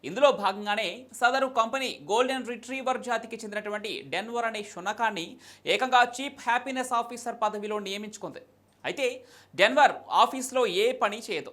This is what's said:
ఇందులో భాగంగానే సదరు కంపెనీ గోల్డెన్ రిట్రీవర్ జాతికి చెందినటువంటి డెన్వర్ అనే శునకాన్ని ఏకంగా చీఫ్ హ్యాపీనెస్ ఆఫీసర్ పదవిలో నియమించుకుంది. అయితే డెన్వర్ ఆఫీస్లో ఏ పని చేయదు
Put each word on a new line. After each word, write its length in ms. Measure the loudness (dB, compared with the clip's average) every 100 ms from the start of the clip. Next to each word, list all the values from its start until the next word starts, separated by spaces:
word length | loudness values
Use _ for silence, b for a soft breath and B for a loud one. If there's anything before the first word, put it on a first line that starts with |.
| -6
ఇందులో 220 | 4 6 6
భాగంగానే 460 | 0 -2 -2 -2 -2 -6 -14 0
సదరు 280 | 2 4 0 2
కంపెనీ 320 | 0 0 -4 -6 0
గోల్డెన్ 360 | 2 2 0 -4
రిట్రీవర్ 460 | -10 -8 -6 -2 -2 -2
జాతికి 300 | -4 -4 -10
చెందినటువంటి 500 | -8 -8 -6 -6 -6 -8 -4
డెన్వర్ 340 | -6 -4 -2 -2
అనే 120 | -4 -8
శునకాన్ని 540 | -8 -6 -2 -2 -2 -8 -12 B B 0
ఏకంగా 280 | 2 4 6 4 2
చీఫ్ 260 | -8 -6 -2
హ్యాపీనెస్ 440 | 0 0 -6 -2 -2
ఆఫీసర్ 360 | -2 -8 -8 -2
పదవిలో 340 | -2 -2 -4 -4 -4
నియమించుకుంది. 540 | -8 -10 -12 -12 -12 -20 _ _ _ -6
అయితే 200 | -2 -2 -2 B B B 4
డెన్వర్ 320 | 4 8 6 4 0 4
ఆఫీస్లో 380 | 4 4 -4 0 0 2
ఏ 20 | 2 2
పని 160 | -2 -2 -6
చేయదు 240 | -6 -6